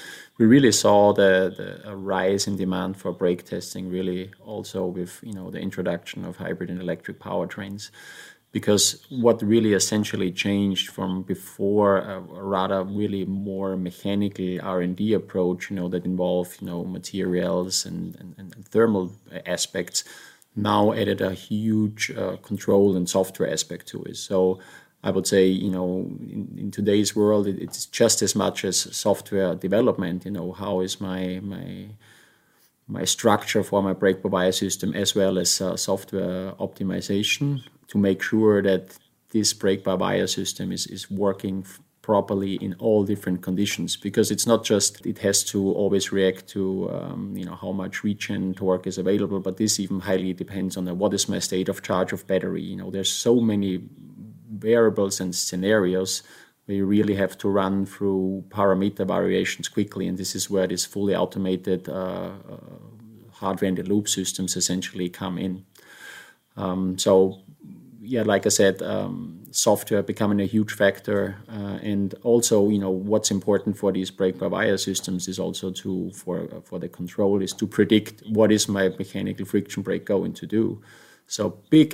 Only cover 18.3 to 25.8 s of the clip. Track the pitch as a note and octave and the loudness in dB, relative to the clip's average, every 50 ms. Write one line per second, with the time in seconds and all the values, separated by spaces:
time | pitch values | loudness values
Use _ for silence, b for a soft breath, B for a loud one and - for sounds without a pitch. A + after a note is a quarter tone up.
18.3 | E2 - G2 F2+ - A#2 G2+ - - G#2+ A#2 A2+ G#2+ G2 F#2 F2+ G#2 - _ - | -18 -18 -18 -18 -18 -20 -20 -2 2 4 4 4 4 2 0 -2 -6 -12 _ -16
19.3 | - F2 - F2+ F2+ E2+ - - - F#2 F2 - - - - B B B B B | -14 -12 -6 -4 -2 -2 -2 -4 -4 -6 -6 -4 -6 -6 -8 B B B B B
20.3 | B B B _ _ A2+ G#2 G#2 G#2 G#2 G#2 G#2+ A2 A2+ G#2 G2 G2 G2 G#2 F#2+ | B B B _ _ -2 0 2 4 6 4 4 4 2 0 0 0 0 0 -2
21.3 | F#2+ F2+ - - A2+ G#2+ A2 A2 A2 A2 G#2+ G#2 G#2+ G#2+ - - - A2+ G2+ F#2 | -2 -4 -6 -4 -4 -2 0 2 2 2 2 0 -2 -4 -6 -6 -4 -4 -4 -4
22.3 | F#2 F#2+ - - G2+ F#2+ - - G2 G2 G2+ G2+ F#2+ F#2 F2+ F2 - F#2+ F#2 - | -6 -8 -8 -8 -8 -4 2 4 6 6 6 6 6 2 0 0 2 0 0 0
23.3 | - - F#2+ - E2 D#2+ - - F2 F2 - - - - - - - - - - | 0 -2 -2 -2 0 -2 -4 -6 -10 -12 -12 -12 -12 -12 -10 -10 -12 -12 -6 -2
24.3 | G2+ F#2+ F#2 F#2 F#2 F#2 B B B B B B B _ - G2+ F#2+ G2 F#2 - | 2 4 4 4 2 0 B B B B B B B _ -4 -2 0 0 0 2
25.3 | - G2 F#2+ F#2+ F#2+ F#2+ F#2+ G2+ F#2 F2+ | 4 6 6 6 4 2 0 -2 -2 -2